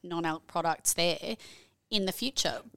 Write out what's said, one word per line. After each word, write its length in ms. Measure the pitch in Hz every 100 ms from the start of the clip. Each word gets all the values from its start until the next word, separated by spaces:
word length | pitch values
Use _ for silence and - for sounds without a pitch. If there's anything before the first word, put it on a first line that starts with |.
non-alc 440 | 180 170 170 160 -
products 460 | 175 165 156 -
there 440 | - 170 165 - 226 - - - _ _
in 140 | 214 190
the 60 |
future. 500 | 185 262 - - 117 -